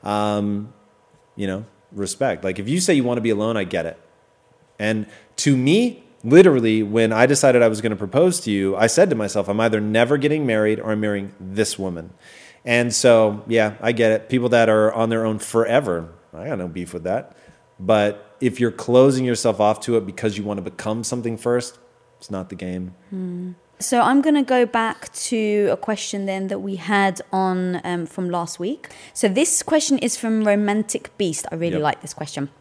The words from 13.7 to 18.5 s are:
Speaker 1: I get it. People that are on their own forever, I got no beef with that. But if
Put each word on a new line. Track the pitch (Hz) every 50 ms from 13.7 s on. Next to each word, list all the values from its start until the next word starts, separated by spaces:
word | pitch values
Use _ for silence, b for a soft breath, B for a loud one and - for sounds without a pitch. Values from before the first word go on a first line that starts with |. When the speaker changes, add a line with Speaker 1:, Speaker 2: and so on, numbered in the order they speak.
| 104 -
Speaker 1:
I | 101 117
get | 123 113 117 110
it. | 110 107 - -
People | 131 123 120 120
that | 120 117 113 110
are | 107 107 107 110
on | - 113 113 113
their | 113 113 113
own | 110 110 104
forever, | - - - 113 113 98 117 139 143 104 87 85 82 82 - - _ _ -
I | 80 98 147
got | 147 98
no | 90 87
beef | 80 87 87 87
with | - 87 82
that. | 90 101 127 143 - b b b b b b b b _ -
But | 95 92 110 107 104 104 101 - - - - _
if | 131 123